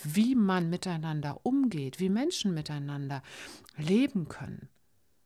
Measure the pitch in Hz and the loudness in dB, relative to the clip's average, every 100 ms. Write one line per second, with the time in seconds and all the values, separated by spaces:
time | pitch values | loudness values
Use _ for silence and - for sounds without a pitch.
0 | 147 170 233 262 196 185 165 175 190 165 | 0 2 4 4 4 4 2 -2 -2 -4
1 | 160 151 147 - 247 277 254 160 135 - | -2 -2 -4 -4 0 2 2 0 -4 -2
2 | 190 208 302 - 202 165 151 147 143 143 | 0 2 0 0 0 -2 -4 -6 -6 -6
3 | 139 139 - - - - - - 151 208 | -6 -6 -10 -16 -16 -18 -18 -8 2 4
4 | 277 196 151 - - 101 - _ _ _ | 4 0 -4 -8 -10 -12 -16 _ _ _
5 | _ _ | _ _